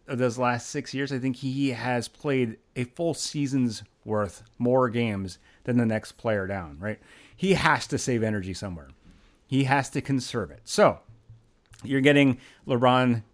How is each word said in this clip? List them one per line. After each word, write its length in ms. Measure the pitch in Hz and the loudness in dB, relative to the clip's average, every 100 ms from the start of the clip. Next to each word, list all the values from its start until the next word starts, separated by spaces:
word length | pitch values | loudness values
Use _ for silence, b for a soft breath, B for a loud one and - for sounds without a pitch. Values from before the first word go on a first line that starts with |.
| - | -8
those 300 | 131 127 117 | -2 0 0
last 320 | 123 120 - | -2 -2 -6
six 240 | 147 139 | -10 -8
years, 200 | 135 139 | -6 -6
I 60 | 135 | -4
think 180 | 131 127 | -4 -4
he 340 | 135 131 139 | -4 -2 -2
has 380 | 117 123 123 110 | -2 -2 -2 -4
played 500 | - 147 135 120 110 _ | -6 -2 0 0 -4 _
a 100 | - | -8
full 300 | 123 - 170 | -6 -4 -4
season's 680 | - - 151 139 135 123 107 - _ | -2 -4 -4 -2 0 0 -2 -12 _
worth 380 | - 107 101 - - - | -4 -2 -2 -6 -18 -4
more 320 | 123 131 127 | 2 4 2
games 480 | 117 117 101 95 - b b | 0 -2 -2 -6 -10 b b
than 140 | - 123 | -2 2
the 80 | 117 | 2
next 260 | 110 - - | 0 -4 -8
player 280 | 120 107 92 | -4 -2 -2
down, 300 | 98 85 73 | -6 -8 -10
right? 200 | 101 107 B B B | -8 -10 B B B
He 200 | - 185 | -4 0
has 320 | 170 160 135 - | 2 4 2 0
to 100 | 131 | -4
save 260 | - 120 | -2 0
energy 300 | 110 107 92 | 0 -2 -6
somewhere. 360 | 92 101 85 67 - b b b b _ | -8 -10 -10 -14 -20 b b b b _
He 180 | 131 | 0
has 240 | 139 139 131 | 2 0 0
to 120 | 143 | -4
conserve 480 | - 135 123 120 90 | -2 -2 -2 -6 -6
it. 100 | - | -10
So 340 | - - 180 - - - - - _ _ _ - | -6 4 4 4 -6 -20 -20 -20 _ _ _ -16
you're 200 | 117 135 | -4 2
getting 360 | 135 143 139 123 B B - | 6 6 6 2 B B -4
LeBron 560 | 123 127 127 127 117 107 | 2 4 4 4 0 -2